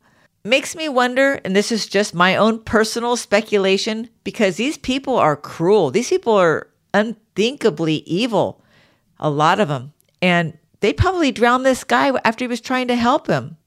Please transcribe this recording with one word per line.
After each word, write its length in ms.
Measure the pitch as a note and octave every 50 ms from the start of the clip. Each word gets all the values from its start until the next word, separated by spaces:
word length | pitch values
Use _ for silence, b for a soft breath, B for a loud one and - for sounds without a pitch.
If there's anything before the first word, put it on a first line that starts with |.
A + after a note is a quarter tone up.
| b b b b b b b _ _
Makes 320 | G3 B3 C#4+ D#4 - -
me 140 | F4 D#4+ D#4
wonder, 500 | C4 B3+ B3 B3 B3 C4 C4+ C#4 C#4 - -
and 100 | F#3 F#3+
this 160 | G3+ G#3 -
is 140 | A#3+ G#3 -
just 300 | - - G3 G#3+ - -
my 200 | E3+ F3 F#3 F3+
own 220 | - G3+ A3 A3+
personal 600 | A3+ - - - G#3+ A3 A3 - A#3+ A3+ A#3+ A#3+
speculation, 920 | A#3 - - G3+ G3+ A3 - G#3 G3+ F#3+ F#3+ F#3+ G3 - A#3 A3 A3 A#3 - _ _ _
because 320 | G#3 - - A3 F#3+ E3+
these 240 | F#3+ A3+ C#4+ E4 -
people 360 | - - B3+ C4+ C4+ C#4+ B3+
are 180 | G3 - D#3 D3
cruel. 560 | - - - - - D#3+ F3+ G#3 G#3+ E3+ C3+
These 180 | B2 G3 B3 -
people 240 | F#4 F#4 - A#3+ A3
are 360 | G3 F3+ E3 D3+ F#2+ - _ _ _ _ _
unthinkably 1040 | - G3 G#3+ A#3 A3 - _ _ _ - G#3+ A#3+ C#4+ C#4 - A3 D#3 D#3 E3 D#3+ D#3 C#3+ -
evil, 560 | - D#3 F#3 A#3+ B3+ A3 F3+ C3+ F#2+ - b b b b b b b b b b b b b
a 100 | - D3+
lot 300 | C#3+ D3 D3+ D#3+ F#3 G3
of 100 | G#3 C#3+
'em. 240 | D3 C3 A#2+ C#3+ _ _ _ _ _ _
And 380 | - F#3 F3 F3 E3+ D#3 - - _ _ _ _
they 120 | - G3+ -
probably 380 | - D#4 F4 F#4+ F4+ E4 C4+
drowned 340 | G3+ G3+ A3 A#3+ B3 B3+ C4
this 180 | C4+ B3+ B3 -
guy 280 | - A#3+ B3 C4+ C#4+ B3+ - -
after 200 | A3 A3+ - B3+
he 40 |
was 140 | A#3 B3 A3+
trying 260 | - - C4 B3+ B3+
to 80 | B3 A#3+
help 300 | A#3+ A#3 A#3+ C#4 D#4+ -
him. 320 | - F3+ C3+ A#2 D3 D#3+ _ _